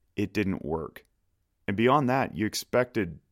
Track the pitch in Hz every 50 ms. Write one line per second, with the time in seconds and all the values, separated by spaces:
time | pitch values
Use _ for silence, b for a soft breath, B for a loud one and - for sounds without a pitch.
0 | _ _ _ - 104 95 - 104 104 95 95 - - 69 80 80 78 - - -
1 | - _ _ _ _ _ _ _ _ _ _ _ _ - 101 98 113 123 131 151
2 | 143 123 127 135 123 - - 73 107 104 - - - - - 123 127 123 - 110
3 | 101 85 78 - _ _